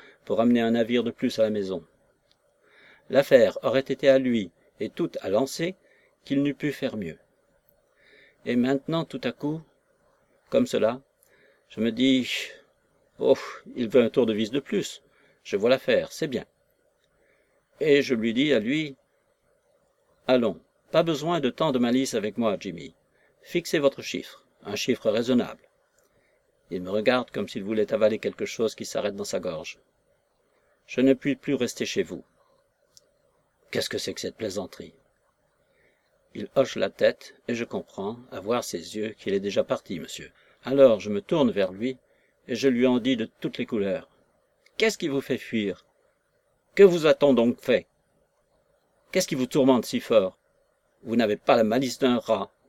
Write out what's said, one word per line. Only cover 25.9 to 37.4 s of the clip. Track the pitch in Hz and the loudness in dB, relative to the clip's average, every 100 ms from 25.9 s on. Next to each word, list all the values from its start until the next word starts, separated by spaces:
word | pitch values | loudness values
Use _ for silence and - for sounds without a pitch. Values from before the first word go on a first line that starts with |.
| _ _ _ _ _ _ _ - | _ _ _ _ _ _ _ -10
Il | 90 | -10
me | 90 | -4
regarde | 104 110 127 120 | -2 2 0 0
comme | 120 101 | -8 -8
s'il | 117 | -8
voulait | 98 110 104 | -4 -2 -2
avaler | 107 107 107 | 2 2 2
quelque | 104 - 104 | -4 -6 -8
chose | - 113 | -4 -4
qui | - | -4
s'arrête | - - 104 | -10 -6 -6
dans | 101 | -6
sa | 101 92 | -6 -6
gorge. « | 85 80 78 - _ _ _ _ _ _ _ _ _ _ - | -6 -8 -12 -18 _ _ _ _ _ _ _ _ _ _ -10
Je | - | 2
ne | 135 | 2
puis | 131 143 135 | 2 0 -4
plus | - | -4
rester | 135 120 - 113 | -2 -2 -4 -6
chez | - | -4
vous. » | - 92 - _ _ _ _ _ _ _ _ _ _ _ _ _ _ | -4 -8 -16 _ _ _ _ _ _ _ _ _ _ _ _ _ _
Qu'est-ce | - - | -6 -6
que | 104 | -6
c'est | - | -8
que | - | -10
cette | 98 - | -10 -8
plaisanterie ? | 110 95 - - - - _ _ _ _ _ _ _ _ _ _ _ _ _ | -8 -8 -12 -14 -20 -20 _ _ _ _ _ _ _ _ _ _ _ _ _
Il | 113 104 | -14 -4
hoche | - 127 - | -2 -2 -2
la | 101 | -6
tête, | - 107 - - - | 0 0 0 -8 -14